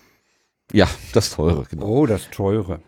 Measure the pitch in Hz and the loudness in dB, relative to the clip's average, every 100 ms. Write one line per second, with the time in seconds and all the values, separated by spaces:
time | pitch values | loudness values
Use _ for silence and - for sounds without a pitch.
0 | _ _ _ _ _ _ - 107 90 - | _ _ _ _ _ _ -2 2 2 0
1 | - 117 - - 78 80 65 80 101 120 | -2 0 0 0 2 2 -2 -8 -2 2
2 | 147 95 - - 98 110 92 92 | 2 0 -6 -4 -2 -2 -2 -8